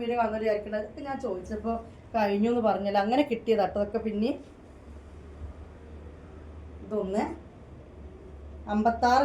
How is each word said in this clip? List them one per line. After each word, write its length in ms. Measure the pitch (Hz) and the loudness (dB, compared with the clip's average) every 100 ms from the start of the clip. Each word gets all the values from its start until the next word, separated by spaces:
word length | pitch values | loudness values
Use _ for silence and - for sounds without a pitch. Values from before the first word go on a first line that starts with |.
വീഡിയോ 160 | 233 240 | 0 2
കാണുന്നവർ 240 | 220 214 220 | 2 2 2
വിചാരിക്കുന്നത് 380 | 208 208 208 | 2 0 -4
ഇതൊക്കെ 180 | 208 - 277 | -4 -8 -6
ഞാൻ 80 | 269 240 | -4 -2
ചോദിച്ചപ്പോ 480 | 185 180 214 220 226 - - - 226 | -4 -4 -4 -2 -2 -6 -16 -4 2
കഴിഞ്ഞു 340 | 208 202 226 | 4 4 4
എന്ന് 120 | 240 220 | 6 4
പറഞ്ഞല്ലോ, 320 | 190 202 202 202 | 4 2 2 4
അങ്ങനെ 180 | 262 285 | 4 4
കിട്ടിയതാ 340 | 226 - 220 185 | 0 2 4 4
ട്ടോ. 100 | 208 | 2
അതൊക്കെ 180 | 202 226 220 | 0 0 -2
പിന്നെ 240 | 202 233 285 - - - - - - - - - - - - - - - - - - - - - - - - 190 | 0 0 -2 -8 -20 -20 -20 -18 -18 -16 -18 -16 -14 -14 -12 -16 -18 -18 -16 -16 -18 -18 -16 -16 -16 -16 -16 -4
ഇതൊന്ന് 380 | 208 185 196 392 - - - - - - - - - - - - - - | -2 0 0 -2 -6 -14 -20 -18 -18 -18 -16 -16 -16 -16 -16 -16 -12 0
അമ്പത്താറ് 500 | 208 220 233 240 262 | 4 4 6 6 8